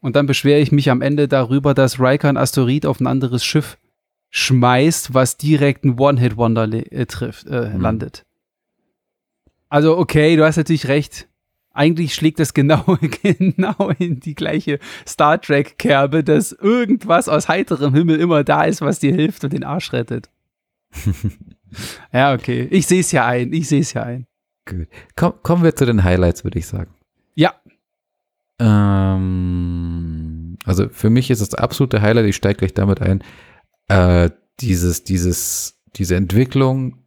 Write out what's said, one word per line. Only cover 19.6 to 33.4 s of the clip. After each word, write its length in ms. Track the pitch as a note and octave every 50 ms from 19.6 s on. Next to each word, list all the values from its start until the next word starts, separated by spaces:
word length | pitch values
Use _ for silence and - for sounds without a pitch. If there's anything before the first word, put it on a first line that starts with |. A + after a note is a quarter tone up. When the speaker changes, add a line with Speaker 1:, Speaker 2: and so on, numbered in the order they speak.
| C3
Speaker 1:
Arsch 280 | C#3 C#3 F3 - - -
rettet. 380 | B2 A#2 - A#2+ A#2+ A#2 _ _ _ _ _ _ _ _ _ _ _ _ _ _
Speaker 2:
<laughs> 180 | - - G#2 F#2 - - G#2 - _ - - - _ _ _ - - - - - - - _ -
Speaker 1:
Ja, 200 | B2 C3 C#3+ C3+
okay. 360 | A#2+ - - B2 A#2+ B2 -
Ich 160 | - F#3+ D3+
seh's 260 | - F3+ F#3 F3 - -
ja 140 | C#3+ A#2+
ein. 260 | A#2 B2 B2+ B2 B2 -
Ich 160 | D#3+ E3 -
seh's 240 | D3+ C#3 C#3 - -
ja 100 | A#2+ A2+
ein. 220 | A#2+ A#2+ B2+ B2 _ _ _ _ _ _ _ _
Speaker 2:
Gut. 220 | - F2+ F2+ E2 - _ - - _ _
Komm, 180 | - - F3 - _ _
kommen 200 | - E3+ F3 E3+
wir 100 | E3 D3+
zu 80 | - C3+
den 200 | A#2+ A#2 G#2+ F#2
Highlights, 400 | F2+ F2 F2+ F2+ F2 E2+ - -
würde 140 | - - F2
ich 80 | E2+
sagen. 280 | - - F#2+ F2+ - _ _ _ _ _ _ _ _ _
Speaker 1:
Ja. 200 | - D3 C#3+ - _ _ _ _ _ _ _ _ _ _ _ _ _ _ _ _ _ _ _ _ _ A#2 A2+ G#2 G#2 G#2 G2+ G2+ G2 F#2+ F#2+ F#2+ F#2 F#2+
Speaker 2:
Ähm, 1300 | F#2 F#2 F#2 F2+ F2+ F2+ F2 F2 F2 F2 F2 E2+ E2+ E2+ E2+ E2+ E2 D#2+ D#2+ D#2+ D#2+ D#2+ E2 E2 E2+ F2 - -
also 240 | - F#2 F2+ G2+ -
für 220 | - - - G#2+
mich 200 | A2+ B2+ B2+ C3
ist 120 | C3 A2 G#2
das 120 | - -
absolute 460 | - - A#2+ - - C#3 B2+ - A2 G2+
Highlight, 240 | G#2 A2 A#2 A2+
ich 100 | G2+ G2
steig 220 | - - G2 G2+ -
gleich 160 | - F#2+ -
damit 260 | - G2 G2 G2 - -
ein, 200 | F#2 F#2+ F#2+ - - - -